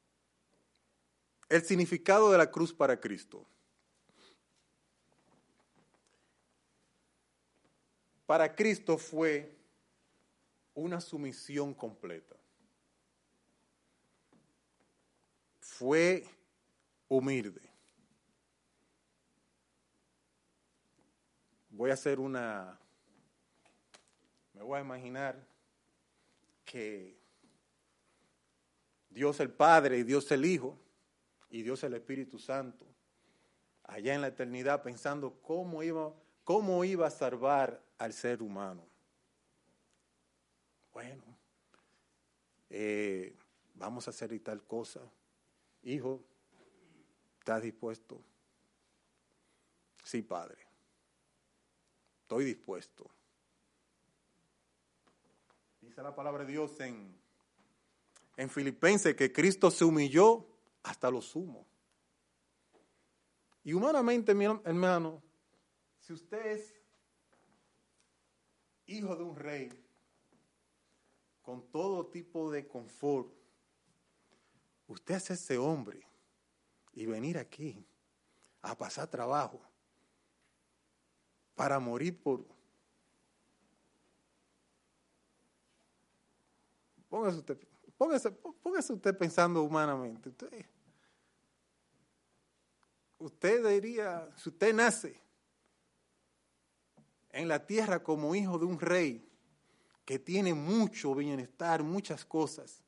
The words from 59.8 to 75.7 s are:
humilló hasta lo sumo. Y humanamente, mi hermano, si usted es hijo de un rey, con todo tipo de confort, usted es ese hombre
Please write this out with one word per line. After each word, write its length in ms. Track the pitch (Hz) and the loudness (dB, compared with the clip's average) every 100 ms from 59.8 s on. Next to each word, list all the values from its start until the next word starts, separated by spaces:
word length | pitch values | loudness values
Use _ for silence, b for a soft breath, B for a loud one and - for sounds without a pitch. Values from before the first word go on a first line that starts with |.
| 165 | 4
humilló 600 | 156 143 143 220 226 - _ _ _ | 6 4 8 8 8 0 _ _ _
hasta 260 | - - 123 | -12 -4 -2
lo 120 | 123 | -2
sumo. 440 | - 156 180 107 - _ _ _ _ _ _ _ _ _ _ _ _ _ _ _ _ _ _ _ | -6 -8 -8 -12 -20 _ _ _ _ _ _ _ _ _ _ _ _ _ _ _ _ _ _ _
Y 80 | 147 | -2
humanamente, 640 | 175 262 302 240 240 220 202 | 0 2 4 4 4 4 4
mi 80 | |
hermano, 800 | 202 220 180 170 185 175 160 160 _ _ _ _ _ _ _ _ | 4 0 0 2 4 2 0 -8 _ _ _ _ _ _ _ _
si 120 | - | -16
usted 340 | 165 - 208 220 | -16 -10 -8 -6
es 260 | 214 214 - _ _ _ _ _ _ _ _ _ _ _ _ _ _ _ _ _ _ _ _ - | -6 -10 -20 _ _ _ _ _ _ _ _ _ _ _ _ _ _ _ _ _ _ _ _ -14
hijo 280 | 208 196 165 | -8 -6 -6
de 80 | |
un 140 | 170 147 | -8 -10
rey, 340 | 147 147 123 - _ _ _ _ _ _ _ _ _ _ _ _ _ _ _ _ | -10 -8 -10 -14 _ _ _ _ _ _ _ _ _ _ _ _ _ _ _ _
con 300 | - 127 123 | -16 -16 -10
todo 360 | 156 190 185 165 | -4 -2 -2 -6
tipo 440 | 175 160 165 156 | -10 -10 -6 -6
de 160 | 147 139 | -6 -8
confort, 640 | 123 107 - 143 139 123 - b b b _ _ _ _ _ _ _ _ _ _ _ - | -14 -14 -4 0 0 -2 -14 b b b _ _ _ _ _ _ _ _ _ _ _ -20
usted 280 | 104 - 185 | -14 -6 -6
es 160 | - | -4
ese 260 | 180 - 123 | -8 -4 -2
hombre 480 | 143 | 0